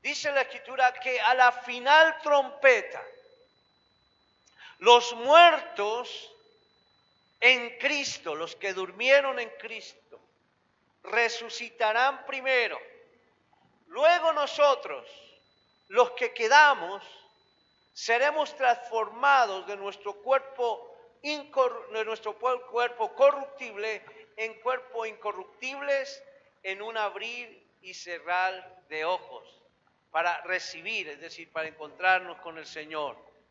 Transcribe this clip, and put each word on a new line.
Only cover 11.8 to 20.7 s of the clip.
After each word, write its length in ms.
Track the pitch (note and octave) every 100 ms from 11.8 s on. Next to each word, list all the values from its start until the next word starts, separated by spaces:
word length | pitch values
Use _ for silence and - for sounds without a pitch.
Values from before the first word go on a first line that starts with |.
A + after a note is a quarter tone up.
| G#3+ A3 C4 C4+ -
primero. 540 | C4+ C4 B3+ A3 C#3 - - _ _ _ _ _ _ _ _ _
Luego 440 | F3+ D4+ F4 D#4+
nosotros, 760 | D4+ C#4+ - C#4+ C4 F#3 C#3 - - - _ _ _ _ _ _
los 220 | G3+ B3
que 220 | B3 A#3+
quedamos, 680 | - A3 C#4+ D4 B3 E3+ G3 - - _ _ _ _ _ _ _
seremos 600 | - - A#3 C#4+ D4+ C#4+ -
transformados 1120 | B3+ A#3 - A3+ G#3 A3 C#4 C4+ A3+ F#3+ F#3
de 100 | G3+
nuestro 380 | G3 G3 G3+ G3+
cuerpo 840 | - C4+ C4+ - A#3+